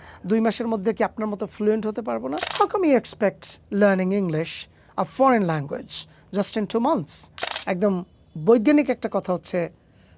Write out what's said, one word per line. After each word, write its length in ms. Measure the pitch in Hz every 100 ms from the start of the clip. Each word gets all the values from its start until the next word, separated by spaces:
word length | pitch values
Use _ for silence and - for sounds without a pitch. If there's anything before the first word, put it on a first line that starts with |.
| - - 175
দুই 140 | 220
মাসের 280 | 226 - 233
মধ্যে 240 | 226 190
কি 120 | 202
আপনার 240 | 208 - 214
মতো 180 | 202 202
ফ্লুয়েন্ট 400 | - 208 220 208
হতে 160 | 214
পারবো 260 | 226 226 254
না? 80 | 302
How 300 | - - 403
come 180 | 415
you 160 | 339 247
expect 440 | - - 202 190 - - -
learning 520 | 202 202 190 185 202
English, 440 | 185 151 165 - - _ _ -
a 80 | 190 -
foreign 260 | 269 240 180
language, 600 | 156 139 - - - - - _
just 280 | 185 196 226
in 60 | 202
two 120 | 226
months? 460 | 247 302 151 - - - - - -
একদম 380 | 185 202 185 180 _ _ 165
বৈজ্ঞানিক 460 | 160 240 208 294 254
একটা 180 | 240 -
কথা 200 | 196 -
হচ্ছে, 380 | 180 - 180 165 - _ _ _